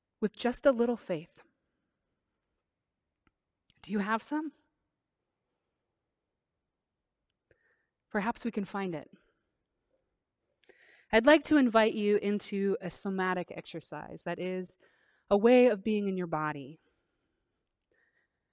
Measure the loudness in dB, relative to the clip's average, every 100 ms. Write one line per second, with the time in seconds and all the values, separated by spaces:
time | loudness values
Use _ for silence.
0 | _ _ -8 -4 -4 0 2 2 0 -4
1 | -6 -8 -10 _ _ _ _ _ _ _
2 | _ _ _ _ _ _ _ _ _ _
3 | _ _ _ _ _ _ _ _ -6 -4
4 | -2 -2 -2 -6 -6 -10 _ _ _ _
5 | _ _ _ _ _ _ _ _ _ _
6 | _ _ _ _ _ _ _ _ _ _
7 | _ _ _ _ _ _ _ _ _ _
8 | _ -6 -4 -6 -6 -6 -6 -6 -6 -8
9 | -12 -20 _ _ _ _ _ _ _ _
10 | _ _ _ _ _ _ _ _ _ -20
11 | _ 2 6 6 6 4 6 4 4 2
12 | 0 0 0 -2 -4 -2 -2 -2 -6 -8
13 | -6 -4 -2 -2 -6 -12 -14 -14 -12 -12
14 | -12 -12 -8 -6 -6 -6 -8 -14 _ _
15 | _ _ 0 4 6 8 6 4 0 -2
16 | -2 -4 -4 -4 -4 -6 -12 -18 _ _
17 | _ _ _ _ _ _ _ _ _ _
18 | _ _ _ _ _